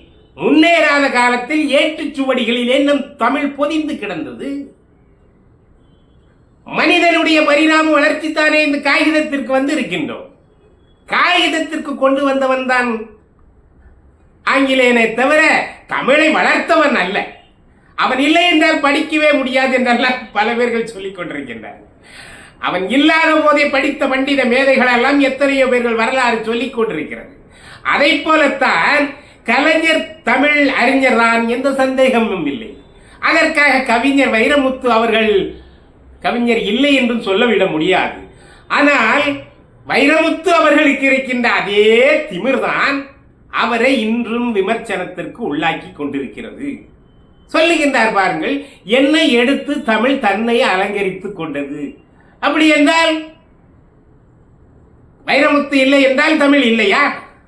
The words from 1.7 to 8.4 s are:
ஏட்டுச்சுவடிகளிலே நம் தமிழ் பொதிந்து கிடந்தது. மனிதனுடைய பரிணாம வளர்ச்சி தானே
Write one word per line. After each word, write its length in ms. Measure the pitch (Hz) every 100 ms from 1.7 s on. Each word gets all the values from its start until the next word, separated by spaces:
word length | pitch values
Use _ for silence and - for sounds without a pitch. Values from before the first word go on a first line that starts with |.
| 277
ஏட்டுச்சுவடிகளிலே 1040 | 311 320 285 269 262 247 220 247 240 277
நம் 340 | 285 285 - -
தமிழ் 340 | 233 294 285
பொதிந்து 480 | - 294 311 294 -
கிடந்தது. 760 | 202 165 127 117 269 285 285 - _ _ _ _ _ _ _ _ _ _ _ _ _ _ _ _ _ _
மனிதனுடைய 800 | - 175 311 349 339 330 320 311
பரிணாம 480 | 294 294 311 311 311
வளர்ச்சி 420 | 294 302 302 311
தானே 320 | 311